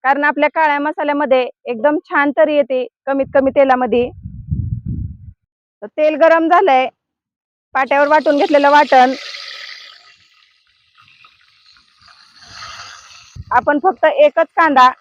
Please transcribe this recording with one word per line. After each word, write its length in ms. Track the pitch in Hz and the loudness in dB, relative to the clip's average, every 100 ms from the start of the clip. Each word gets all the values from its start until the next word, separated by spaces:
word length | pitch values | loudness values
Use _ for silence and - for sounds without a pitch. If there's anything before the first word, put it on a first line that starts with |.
कारण 200 | 262 285 | 0 0
आपल्या 240 | 294 285 294 | -2 0 -2
काळ्या 240 | 320 311 285 | 0 -2 0
मसाल्यामध्ये 680 | 294 349 294 285 285 254 240 _ | -4 -4 -4 -2 0 0 -2 _
एकदम 340 | - 233 277 302 | -12 -4 -2 -2
छान 280 | _ 339 285 285 | _ -2 0 0
तरी 200 | 311 294 | 2 2
येते 300 | 254 254 247 _ - | 0 -4 -6 _ -6
कमीत 200 | 277 269 | -4 0
कमी 160 | 285 269 | 0 0
तेलामध्ये. 600 | 285 269 254 254 240 247 - - - - - - - - - - - - - _ _ _ _ | 2 2 2 0 -2 -2 -8 -18 -18 -8 -8 -6 -8 -8 -8 -10 -12 -20 -20 _ _ _ _
तर 40 | 214 | -14
तेल 280 | - 302 302 | -2 -2 2
गरम 260 | 320 330 330 | 2 4 4
झालंय, 400 | 349 381 262 262 _ _ _ _ _ _ _ _ | 2 4 2 0 _ _ _ _ _ _ _ _
पाट्यावर 340 | 180 262 277 285 | -6 -2 0 2
वाटून 300 | 311 302 285 | 2 2 0
घेतलेलं 320 | 339 285 285 | 2 2 4
वाटण. 440 | 294 302 262 254 269 - - - - - - - - _ _ _ _ _ _ _ _ _ _ _ _ _ _ _ _ _ _ _ _ _ _ _ _ - - - - - - - - _ - - | 4 4 4 4 0 -12 -18 -18 -18 -20 -20 -20 -20 _ _ _ _ _ _ _ _ _ _ _ _ _ _ _ _ _ _ _ _ _ _ _ _ -20 -20 -18 -18 -20 -20 -20 -20 _ -20 -4
आपण 260 | 233 240 294 | -2 0 0
फक्त 260 | 370 370 311 | -2 0 -2
एकच 400 | - 294 330 330 - | 2 2 2 -4 0
कांदा 340 | 320 269 254 254 | 2 4 4 2